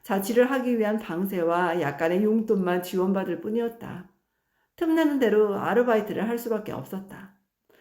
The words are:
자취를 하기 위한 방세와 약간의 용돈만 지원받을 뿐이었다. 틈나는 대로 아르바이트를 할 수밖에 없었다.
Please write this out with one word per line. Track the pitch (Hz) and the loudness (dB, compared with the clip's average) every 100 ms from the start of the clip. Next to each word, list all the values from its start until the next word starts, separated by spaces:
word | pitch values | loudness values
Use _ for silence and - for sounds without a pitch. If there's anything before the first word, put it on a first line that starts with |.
자취를 | - 196 196 233 247 | -4 -2 2 4 4
하기 | 269 247 233 | 2 0 0
위한 | 214 220 | 0 -2
방세와 | - 170 196 190 165 170 175 175 | -4 -4 -2 0 0 2 2 0
약간의 | 143 143 165 180 | -2 0 0 2
용돈만 | 214 226 220 196 180 180 | 2 2 2 0 2 0
지원받을 | 180 185 185 190 185 165 | -2 -2 0 0 -2 -6
뿐이었다. | 214 226 233 226 - 180 - _ _ _ _ _ _ - | -4 -4 -4 -6 -14 -14 -16 _ _ _ _ _ _ -6
틈나는 | 330 320 311 277 | 0 2 2 2
대로 | 226 214 208 196 | 2 4 2 0
아르바이트를 | 160 214 247 220 208 165 220 | 0 2 4 2 0 -4 -2
할 | 233 | -2
수밖에 | - 220 208 | -2 -4 -4
없었다. | - 135 190 196 185 196 _ _ _ _ _ | -10 -8 -12 -12 -18 -20 _ _ _ _ _